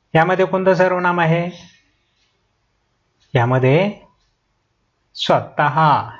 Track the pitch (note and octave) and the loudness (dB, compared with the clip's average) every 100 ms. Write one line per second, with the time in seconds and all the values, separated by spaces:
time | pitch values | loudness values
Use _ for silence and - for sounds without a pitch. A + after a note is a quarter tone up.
0 | _ D#3+ F3 F#3 F#3 F#3 F#3+ F3+ F#3 F3+ | _ 0 0 0 0 0 0 2 2 0
1 | F3+ F3 D#3+ E3+ F3 - - _ _ _ | -2 0 0 0 -4 -10 -20 _ _ _
2 | _ _ _ _ _ _ _ _ _ _ | _ _ _ _ _ _ _ _ _ _
3 | _ _ _ B2+ A#2+ B2+ C3 D3+ F#3+ - | _ _ _ -2 0 0 2 2 0 -6
4 | _ _ _ _ _ _ _ _ _ _ | _ _ _ _ _ _ _ _ _ _
5 | _ - - E3+ - - D3 D3 D#3 B2 | _ -8 -2 -2 -2 -4 -2 0 2 0
6 | A2 | -2